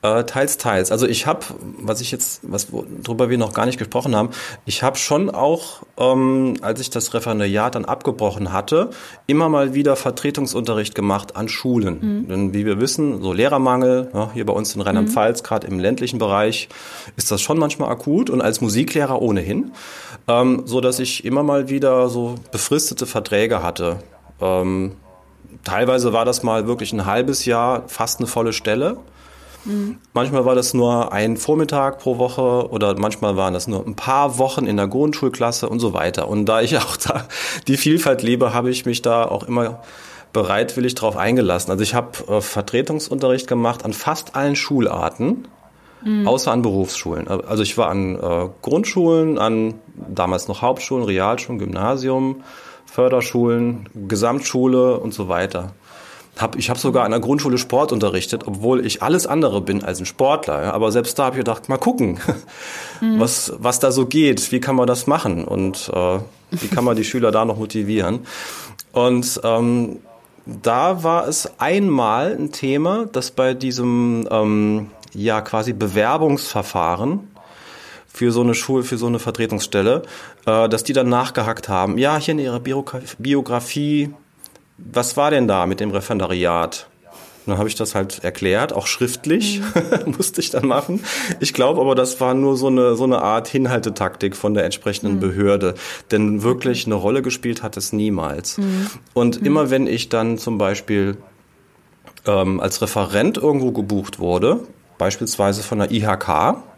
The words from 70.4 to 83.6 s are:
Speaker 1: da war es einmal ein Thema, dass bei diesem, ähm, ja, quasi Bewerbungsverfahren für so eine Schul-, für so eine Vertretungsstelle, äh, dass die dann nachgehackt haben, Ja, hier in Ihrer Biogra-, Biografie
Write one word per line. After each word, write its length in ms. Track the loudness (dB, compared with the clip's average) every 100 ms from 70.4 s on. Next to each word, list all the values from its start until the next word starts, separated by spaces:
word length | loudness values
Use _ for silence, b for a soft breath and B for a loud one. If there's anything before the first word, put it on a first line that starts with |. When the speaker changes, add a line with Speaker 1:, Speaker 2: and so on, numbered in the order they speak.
| -16
Speaker 1:
da 580 | -4 0 2 2 2
war 240 | 2 2 0
es 220 | -2 -4 -4
einmal 760 | 0 2 2 2 2 2 0 -2
ein 140 | -6
Thema, 540 | -4 -2 0 2 0 -2
dass 260 | -6 -6
bei 220 | 0 0 0
diesem, 720 | -4 -2 0 2 2 0 0
ähm, 600 | 0 2 2 2 0 -4 -14 -16
ja, 280 | -4 0 0
quasi 320 | 0 -2 -2
Bewerbungsverfahren 1500 | -2 0 2 2 2 2 2 -2 -4 -2 0 0 0 0 -2 -6 -20 B B B B B B B
für 240 | -2 0
so 100 | 4
eine 120 | 2
Schul-, 300 | 2 0 0
für 140 | 0 -2
so 100 | 0
eine 120 | -2
Vertretungsstelle, 840 | -2 -2 -2 -2 0 2 4 2 -2 B B B 0
äh, 240 | 4 4
dass 140 | 2
die 100 | 0
dann 160 | 2 4
nachgehackt 580 | 2 2 -2 -2 -4 -2
haben, 280 | 0 2 2
Ja, 200 | 2 2
hier 160 | 0
in 60 | -2
Ihrer 200 | -2 -4
Biogra-, 420 | -4 -4 -4 -10 -12 -10
Biografie 960 | 0 0 2 -2